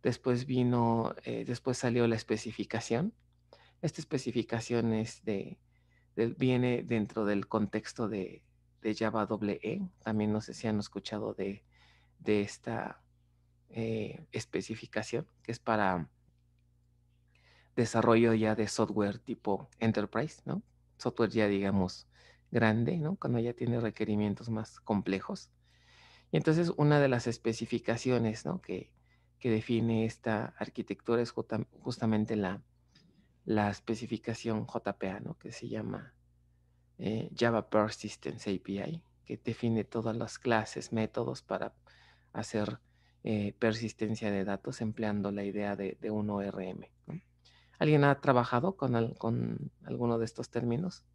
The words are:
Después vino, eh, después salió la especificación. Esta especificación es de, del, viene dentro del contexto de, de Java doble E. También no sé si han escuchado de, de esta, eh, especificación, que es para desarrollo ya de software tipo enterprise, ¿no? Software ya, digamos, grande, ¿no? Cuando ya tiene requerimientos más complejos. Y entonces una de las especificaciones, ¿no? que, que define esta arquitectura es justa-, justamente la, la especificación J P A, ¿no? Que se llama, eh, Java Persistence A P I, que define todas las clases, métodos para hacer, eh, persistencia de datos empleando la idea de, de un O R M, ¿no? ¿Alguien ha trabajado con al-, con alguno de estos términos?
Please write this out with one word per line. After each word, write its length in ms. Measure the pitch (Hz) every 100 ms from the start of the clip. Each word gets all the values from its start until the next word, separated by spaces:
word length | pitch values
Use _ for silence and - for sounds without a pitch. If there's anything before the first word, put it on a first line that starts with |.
Después 420 | 127 120 131 123 135
vino, 680 | 127 123 123 117 117 113 - 117
eh, 200 | 113 113
después 320 | 120 - 123
salió 300 | 127 120 117
la 80 | 113
especificación. 960 | - 110 117 104 101 113 - 117 190 - _ _ _ - - _
Esta 200 | 160 -
especificación 920 | 151 151 127 120 113 113 - 120 113
es 300 | 110 113 - -
de, 340 | 98 - - _ _ _ _ _ -
del, 180 | 117 -
viene 460 | 127 127 123 120
dentro 440 | - 117 104 - 104
del 220 | 101 -
contexto 600 | 110 104 110 - - 110
de, 360 | 104 92 - _ _ _ _
de 140 | 110 107
Java 320 | 110 110 101
doble 320 | 104 101 98
E. 200 | - 202 185 _
También 320 | 110 107 107
no 100 | 107
sé 140 | 107 -
si 120 | 113
han 120 | 107
escuchado 560 | 104 98 - 107 107 101
de, 300 | 98 104 _ _ _ _ _ _
de 240 | - 104
esta, 640 | 101 - - 113 - - _ _ _ _ _ _ _
eh, 560 | - 113 110 104 - -
especificación, 960 | - - - 95 110 - 107 107 117 165 _
que 80 | -
es 80 | 113
para 500 | - 110 98 90 80 _ _ _ _ _ _ _ _ _ _ _ _ _ _ _ _ -
desarrollo 580 | 113 117 113 113 117
ya 220 | 113 110 110
de 120 | 107
software 520 | - 107 107 101 107
tipo 500 | - 113 - 98 - _
enterprise, 640 | 117 107 101 110 156 - -
¿no? 180 | 170 - _ _ _
Software 320 | 123 - 113
ya, 180 | 110 104
digamos, 600 | 98 98 98 90 - - _ - - _
grande, 480 | 120 113 110 117 175
¿no? 200 | 151 196
Cuando 200 | 135 120
ya 160 | 117
tiene 260 | 120 120 120
requerimientos 680 | 113 - 110 104 104 101 117
más 300 | 110 92 -
complejos. 720 | - 104 92 95 - 208 - _ _ _ _ - - - _
Y 60 | 156
entonces 360 | 151 156 170 -
una 240 | 147 147
de 80 | 139
las 200 | 123 120
especificaciones, 1160 | 117 117 113 117 117 - 117 127 123 113 107 -
¿no? 160 | -
que, 300 | - 92 - _ _ _ _ _
que 100 | 127
define 560 | 110 113 117 117 113 113
esta 480 | - - 107 123 -
arquitectura 640 | 107 - 107 - - 117
es 100 | 120
justa-, 340 | - - 110 - -
justamente 560 | - 120 113 107 107 110
la, 260 | 95 98 - _ _ _ _ _ _ _ -
la 240 | 107 104
especificación 960 | 98 - 110 113 107 - 117 117 107 113
J 320 | - - -
P 120 | 95
A, 100 | 101
¿no? 160 | 120 -
Que 160 | -
se 160 | 120 120
llama, 440 | 110 - 95 - _ _ _ _ _ _ _ _ _
eh, 340 | - 110 - -
Java 340 | 117 113 -
Persistence 840 | 110 107 - 104 - - 117 -
A 100 | 95
P 100 | -
I, 300 | 98 98 165 _ _
que 140 | _ -
define 480 | - 113 120 113 101
todas 300 | 117 113 113
las 220 | 110 -
clases, 540 | - 113 107 - -
métodos 500 | 113 110 - 120 127
para 320 | - - - _ _ - - _ _
hacer, 480 | - 107 110 104 - _ _ _ _
eh, 320 | - 107 101 -
persistencia 720 | 113 110 113 - 107 107 107
de 140 | 101
datos 380 | 98 98 - 135
empleando 500 | 110 110 110 104 98
la 140 | 101 101
idea 300 | 98 101 101
de, 220 | 98 -
de 100 | 107
un 180 | 107 104
O 120 | 101
R 280 | 98 98 92
M, 220 | - - _ -
¿no? 140 | 170 _ _ - _ _ _
¿Alguien 240 | 151 151
ha 180 | 143 139
trabajado 560 | - 127 117 120 160 -
con 180 | 131 120
al-, 220 | 113 -
con 540 | 113 120 117 117 139 _ -
alguno 340 | 123 120 117
de 60 | 117
estos 260 | - 123
términos? 520 | 120 120 117 185 - _